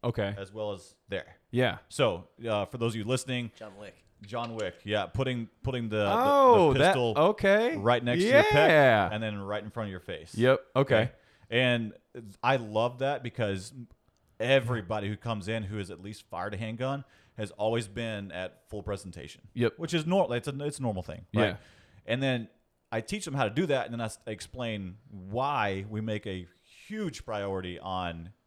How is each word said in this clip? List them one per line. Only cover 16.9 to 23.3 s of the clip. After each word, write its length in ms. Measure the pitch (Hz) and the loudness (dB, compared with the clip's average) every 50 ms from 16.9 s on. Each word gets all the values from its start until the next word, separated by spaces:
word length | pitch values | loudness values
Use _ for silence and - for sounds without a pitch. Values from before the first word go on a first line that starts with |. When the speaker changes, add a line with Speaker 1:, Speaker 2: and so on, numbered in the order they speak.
| 139 139 135 _ _ _ _ _ _ - | -4 -6 -8 _ _ _ _ _ _ -10
Speaker 2:
has 140 | 110 98 | -10 -10
always 360 | - - 104 110 113 117 107 98 | -6 -2 -2 0 0 0 -2 -4
been 440 | 101 117 117 113 110 101 98 98 | -8 -8 -6 -6 -6 -6 -8 -8
at 300 | 85 90 92 92 - _ _ _ | -8 -8 -8 -8 -10 _ _ _
full 120 | - 104 95 | -12 -10 -6
presentation. 580 | 107 101 95 - 95 82 85 67 73 - - _ - _ | -6 -6 -6 -6 -12 -14 -12 -14 -14 -16 -20 _ -14 _
Speaker 1:
Yep. 200 | 110 120 117 - - | 0 0 0 0 -2
Speaker 2:
Which 160 | 165 160 170 | -8 -2 -2
is 120 | 170 151 | -2 0
nor-, 280 | 160 180 196 185 - 120 | 2 4 4 4 2 2
it's 120 | 123 - 151 | -2 -2 -4
a, 80 | 131 135 143 | -8 -4 -6
it's 140 | 147 143 - | -6 -6 -4
a 20 | |
normal 220 | 131 120 104 95 90 | -4 -4 -2 -4 -6
thing, 220 | - 80 85 87 _ - | -8 -10 -14 -14 _ 0
right? 140 | 107 - - | 2 2 2
Speaker 1:
Yeah. 60 | 87 - - - - - _ _ _ - _ | 0 -6 -14 -20 -20 -20 _ _ _ -20 _
Speaker 2:
And 160 | - 113 127 135 | -4 -2 0 0
then 240 | 135 131 120 113 - _ _ _ _ _ _ _ _ | 0 0 -2 -4 -8 _ _ _ _ _ _ _ _
I 100 | - 113 | -6 -6
teach 240 | 113 - 196 208 190 | -4 -4 -6 -6 -6
them 80 | 156 | -6